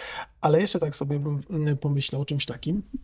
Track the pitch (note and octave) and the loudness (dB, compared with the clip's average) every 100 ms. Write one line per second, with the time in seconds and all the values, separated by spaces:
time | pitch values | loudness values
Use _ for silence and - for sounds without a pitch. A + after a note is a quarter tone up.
0 | - - - - - D#3 G3 F3+ D#3 C#3+ | -10 -10 -12 0 4 6 4 2 0 -2
1 | C#3+ D3 D3 D3 C#3+ E3+ D3+ C#3+ D3 C#3+ | -2 0 0 -2 -2 -2 0 0 2 0
2 | - C3+ C#3+ D3 - A#2+ - G3 - - | 0 -2 -2 -2 -2 -4 -2 -2 -4 -10